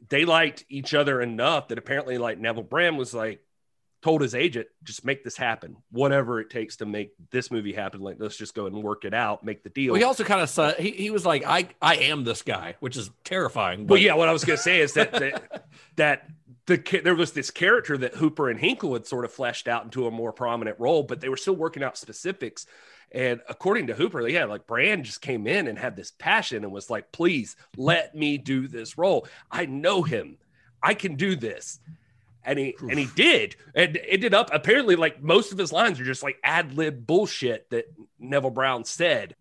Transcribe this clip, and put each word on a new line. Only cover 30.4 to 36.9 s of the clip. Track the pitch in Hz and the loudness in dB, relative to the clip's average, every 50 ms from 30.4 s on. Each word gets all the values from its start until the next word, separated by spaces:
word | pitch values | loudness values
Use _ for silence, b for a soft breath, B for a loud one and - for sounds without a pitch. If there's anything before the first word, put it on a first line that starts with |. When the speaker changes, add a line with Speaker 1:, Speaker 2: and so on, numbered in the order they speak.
| _ _ _ _ _ _ _ - | _ _ _ _ _ _ _ -2
Speaker 1:
I | - 165 214 | 0 0 0
can | 214 - 190 147 131 | 0 -2 -6 -2 0
do | 185 196 185 | 0 0 0
this." | 143 117 107 85 - - - - - b b 160 b b b b b b b b b - | -2 -4 -8 -8 -8 -12 -16 -16 -18 b b -20 b b b b b b b b b -4
And | 131 143 143 | -4 -2 -2
he, | 135 131 - - | -2 -4 -6 -8
and | 131 117 131 147 | -6 -4 -2 -2
he | 139 | -2
Speaker 2:
Oof. | 123 - | -2 2
Speaker 1:
did. | - - 339 320 120 107 98 - b b b b | 4 4 6 6 4 2 -2 -8 b b b b
And | - 208 208 151 170 - - | 2 2 2 2 -4 -2 0
ended | 185 196 233 226 190 | 0 2 2 4 4
up, | 208 233 - 147 | 4 4 4 0
apparently, | 151 147 175 233 285 269 214 175 | -2 2 4 4 4 6 4 4
like, | 165 165 160 - - | 4 4 0 0 -2
most | 139 151 170 214 233 - | 0 4 4 4 4 2
of | 196 185 | -4 -6
his | 190 143 151 | -4 -2 2
lines | 175 226 226 175 127 | 2 2 2 2 -2
are | 127 | -4
just, | 131 131 - 143 | -6 -6 -4 -4
like, | 139 127 - | -6 -6 -2
ad | - 135 160 170 170 143 131 | -2 0 2 2 0 0 -2
lib | 147 160 151 | -2 -2 -2